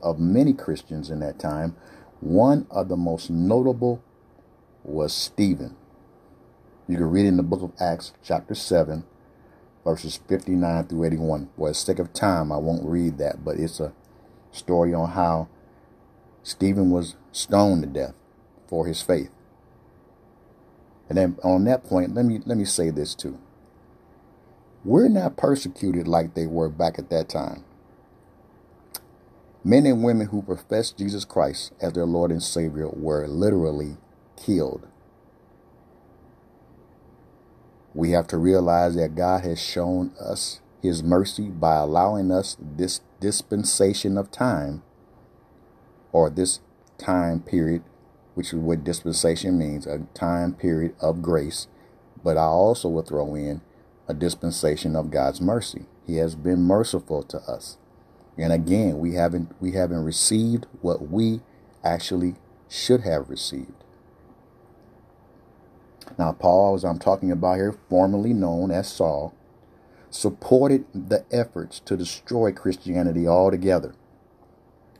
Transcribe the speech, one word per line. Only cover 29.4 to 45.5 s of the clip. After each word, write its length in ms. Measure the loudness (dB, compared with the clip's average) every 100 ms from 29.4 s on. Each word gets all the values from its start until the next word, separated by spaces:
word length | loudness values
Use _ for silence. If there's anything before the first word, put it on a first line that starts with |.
| _ _
Men 240 | 4 6 6
and 160 | 4
women 260 | 2 2 0
who 140 | -4
professed 560 | -4 -8 -2 -2 -2 -4
Jesus 260 | -6 -6
Christ 480 | -4 0 0 -2 -12 -6
as 120 | -4
their 140 | -2 0
Lord 240 | 0 0
and 120 | -2
Savior 460 | -4 -4 -4 -4 -8
were 380 | -6 -2 -2 -2
literally 680 | 0 2 2 0 -2 -6 -10 _ _ _ -12
killed. 500 | -2 0 0 -6 -14 _ _ _ _ _ _ _ _ -20 _ _ _ _ -20 _ _ _ -20 -20 -20 -20 -20 -20 -20 _ _ -20 -20 _ _
We 160 | -2 2
have 160 | 2 0
to 100 | 0
realize 560 | 4 4 4 4 4 2
that 180 | -2
God 300 | 0 0 0
has 160 | -2 -6
shown 520 | -6 -4 -2 -2 -4 -8
us 420 | -8 -6 -8 -10 _ -4
his 200 | -2 0
mercy 460 | 4 4 2 -2 -8
by 280 | 0 2 2
allowing 540 | 2 2 2 2 0
us 260 | 0 0 -8
this 400 | -12 -4 -4 -4 _ -6
dispensation 1000 | -4 -4 -4 -4 0 2 2 2 0 -2
of 120 | -4
time, 520 | -2 0 0 -4 -8 -14 _ _ -20 -20 _ _